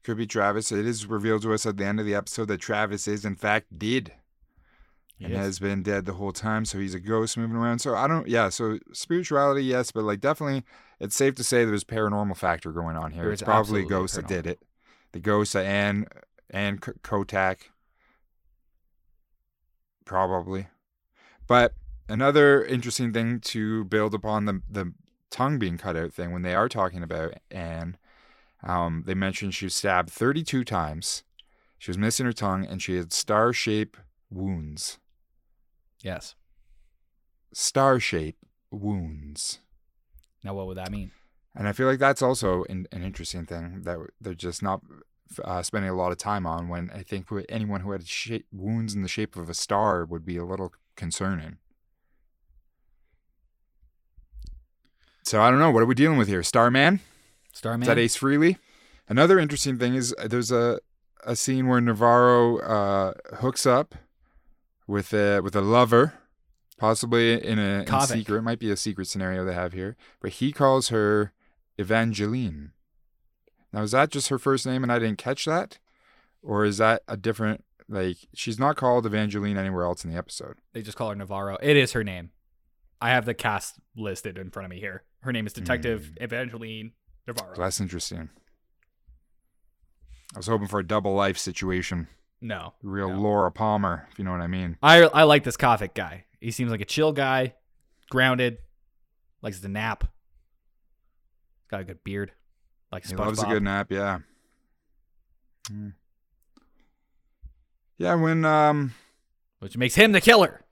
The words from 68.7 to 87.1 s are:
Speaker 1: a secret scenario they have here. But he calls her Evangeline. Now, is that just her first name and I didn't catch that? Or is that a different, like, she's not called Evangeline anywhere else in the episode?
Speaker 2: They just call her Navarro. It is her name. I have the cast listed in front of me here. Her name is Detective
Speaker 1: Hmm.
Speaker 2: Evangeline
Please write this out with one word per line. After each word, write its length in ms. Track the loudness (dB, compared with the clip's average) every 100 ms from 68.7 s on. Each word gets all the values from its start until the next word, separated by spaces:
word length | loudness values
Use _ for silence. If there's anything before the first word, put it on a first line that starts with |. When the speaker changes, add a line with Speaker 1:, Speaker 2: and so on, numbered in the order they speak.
Speaker 1:
a 60 | -2
secret 300 | -4 -6 -6
scenario 380 | -6 -4 -4
they 100 | -4
have 180 | -4 -6
here. 240 | -6 -10 -10 -20 _
But 120 | -12
he 200 | -4 -4
calls 360 | 2 4 4 2
her 440 | 2 4 2 0 _ _ _ _ -8
Evangeline. 920 | 0 0 0 -2 -2 -2 -6 -8 -16 _ _ _ _ _ _ _ _ _ _
Now, 100 | -6
is 100 | 0
that 180 | 2 2
just 180 | 0 -2
her 100 | -2
first 280 | 0 0 0
name 160 | -4
and 100 | 0
I 60 | 0
didn't 200 | 0 -2
catch 260 | -6 -4 -2
that? 320 | -2 -4 -14 _ _ _ _ _ _
Or 220 | -4 0
is 140 | 2 4
that 240 | 4 2 -2
a 80 | -6
different, 480 | -4 -2 -2 -4 _ _ -10
like, 300 | -4 -4 -4 _
she's 240 | -10 -8 0
not 180 | 0 2
called 300 | 2 2 2
Evangeline 500 | -2 -2 -2 -2 -2
anywhere 280 | -2 -2
else 200 | -2 -4
in 60 | -6
the 80 | -8
episode? 380 | -8 -14 -14 -18 _
Speaker 2:
They 100 | -14
just 160 | -14 -8
call 100 | -6
her 40 | -6
Navarro. 400 | -8 -6 -6 -2
It 140 | 4 4
is 160 | 4
her 120 | 0
name. 260 | -4 -8 -14 _ _ _ _ _ _ _
I 100 | 2
have 140 | 2 0
the 80 |
cast 420 | -2 -2 -2 -6 -16 _ -10
listed 420 | -8 -8 -10 -12
in 120 | -12
front 140 | -12 -12
of 40 |
me 100 | -12
here. 240 | -12 -12 _ _
Her 100 | -6
name 140 | -4 -6
is 60 |
Detective 600 | -8 -4 -2 -2 -4 -8 -14
Speaker 1:
Hmm. 60 |
Speaker 2:
Evangeline 680 | -8 -6 -8 -10 -12 -12 -14 _ _